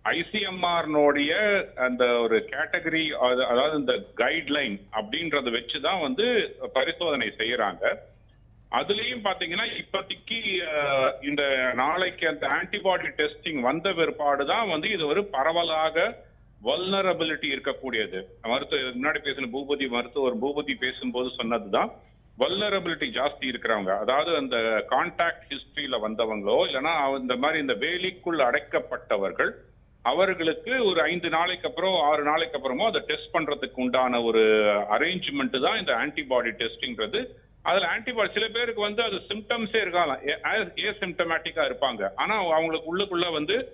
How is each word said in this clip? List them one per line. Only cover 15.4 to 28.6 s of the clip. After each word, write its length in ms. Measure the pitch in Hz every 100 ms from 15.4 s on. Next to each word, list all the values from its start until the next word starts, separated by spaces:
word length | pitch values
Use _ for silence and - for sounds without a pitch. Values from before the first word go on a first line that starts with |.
| 143 170 170 156 160 160 208 240 - - - -
vulnerability 840 | 107 156 185 196 185 160 160 151 151 139
இருக்கக்கூடியது. 680 | 143 131 131 113 104 92 95 -
மருத்துவ, 400 | 113 127 143 147
இதுக்கு 180 | 127 123
முன்னாடி 220 | 143 156 139
பேசின 220 | 131 127
பூபதி, 400 | 131 139 143 135
மருத்துவர் 500 | 120 120 143 131 113
பூபதி 360 | 135 147 143 120
பேசும்போது 500 | 127 127 131 120 127 120
சொன்னதுதான் 540 | 113 117 104 113 220 - - - - -
vulnerability 680 | 139 190 208 196 170 156 143
ஜாஸ்தி 340 | 117 139 - 135
இருக்கிறவங்க, 460 | 120 117 107 98 101
அதாவது 380 | 107 135 160 156
அந்த 220 | 135 120 113 107 -
contact 580 | 131 170 - 170 - -
ஹிஸ்டரியில 460 | 139 - - 139 120
வந்தவங்களோ 600 | 107 110 110 107 101 127 180
இல்லைன்னா 520 | 135 151 160 139 135
இந்த 160 | 127 123
மாதிரி 240 | 143 160
இந்த 120 | 139
வேலிக்குள் 760 | 107 147 180 185 180 175 165 123
அடைக்கப்பட்டவர்கள், 1000 | 147